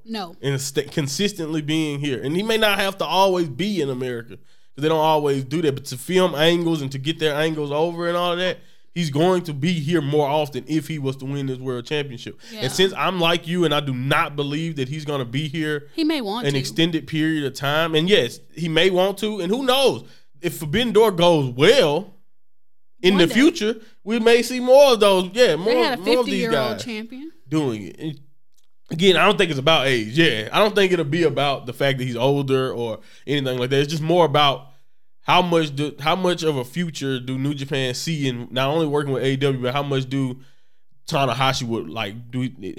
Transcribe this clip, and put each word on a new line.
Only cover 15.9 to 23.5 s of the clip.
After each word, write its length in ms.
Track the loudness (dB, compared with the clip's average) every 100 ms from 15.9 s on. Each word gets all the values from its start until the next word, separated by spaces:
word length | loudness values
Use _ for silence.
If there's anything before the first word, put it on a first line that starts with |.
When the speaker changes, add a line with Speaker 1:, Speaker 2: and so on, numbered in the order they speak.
| -4
Speaker 1:
He 80 |
may 160 | -2 -2
want 260 | -4 -4 -2
Speaker 2:
an 80 | -2
Speaker 1:
to. 40 |
Speaker 2:
extended 480 | -4 0 0 0 -4
period 380 | -2 0 -2 -4
of 80 |
time, 420 | -4 -2 0 2 0
and 140 | 4
yes, 320 | 2 2 -6 -16
he 140 | -8 -2
may 220 | 2 2
want 280 | 4 0 0
to, 200 | -4 -4
and 100 | -2
who 140 | -2 2
knows? 380 | 4 2 0 -8 -20 -20 -8
If 160 | -8 -6
Forbidden 340 | -4 -2 2
Door 200 | 4 4
goes 380 | 4 4 4 0
well 640 | 4 6 6 4 0 -4 -18 -20 -20 -20 -20 -20 -20 -20 -2
in 120 | 2
Speaker 1:
One 80 | 4
Speaker 2:
the 60 | 4
Speaker 1:
day. 60 |
Speaker 2:
future, 420 | 6 4